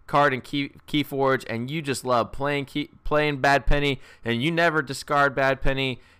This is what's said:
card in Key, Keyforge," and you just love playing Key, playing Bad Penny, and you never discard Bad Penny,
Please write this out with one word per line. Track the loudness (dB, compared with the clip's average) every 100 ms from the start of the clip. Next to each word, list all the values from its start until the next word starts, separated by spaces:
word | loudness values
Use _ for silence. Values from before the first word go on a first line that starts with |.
| -2
card | 2 4
in | 2
Key, | -4 -6 -6 -10 -4
Keyforge," | -2 -2 0 0 0 -2
and | -8 -6
you | -6
just | -6 -6
love | 0 0 0
playing | -4 -4 -4
Key, | -4 -6 -8 -8
playing | -2 2 2 2
Bad | 2 4 4
Penny, | 2 2 -2 -10 -10
and | -4 0
you | 0
never | 2 2 2
discard | -2 -10 -2 2 2
Bad | 2 0 2
Penny, | 0 0 -4 -6 -14